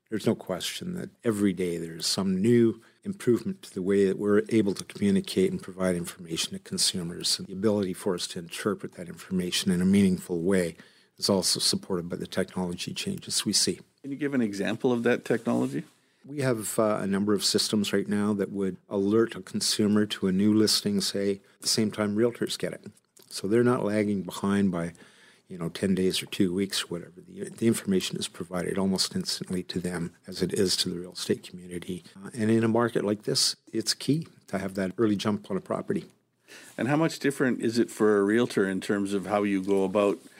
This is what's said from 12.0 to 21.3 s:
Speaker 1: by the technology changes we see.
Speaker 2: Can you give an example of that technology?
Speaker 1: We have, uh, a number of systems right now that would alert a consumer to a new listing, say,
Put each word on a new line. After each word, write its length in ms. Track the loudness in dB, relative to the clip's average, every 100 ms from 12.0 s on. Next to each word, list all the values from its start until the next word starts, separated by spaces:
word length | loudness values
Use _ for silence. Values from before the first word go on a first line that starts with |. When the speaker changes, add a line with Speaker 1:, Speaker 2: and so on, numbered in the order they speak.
| -4
Speaker 1:
by 60 |
the 140 | -8 -6
technology 640 | -4 -4 -4 -4 -6 -8
changes 500 | -8 -6 -8 -4 -4
we 80 | 0
see. 280 | 0 0 -2 -10 _
Speaker 2:
Can 100 | -10
you 40 | -6
give 180 | -2
an 80 | 0
example 500 | 0 -2 -4 0 0
of 100 | 2
that 220 | 2 0
technology? 580 | 0 -2 0 0 0 -4 -10 _ _ _
Speaker 1:
We 180 | -10 -2
have, 360 | 0 0 -2 0
uh, 200 | 2 2
a 80 | 0
number 260 | 0 2
of 100 | 2
systems 480 | 2 2 2 0 0
right 160 | 0 0
now 240 | 0 0
that 180 | 0 -2
would 240 | -2 -4 -4 -4
alert 460 | 0 2 4 2
a 60 | -2
consumer 640 | -8 -4 0 2 4 4 2
to 220 | 0 0
a 40 |
new 220 | 4 4
listing, 460 | 4 4 2 0 0
say, 400 | -2 -2 -2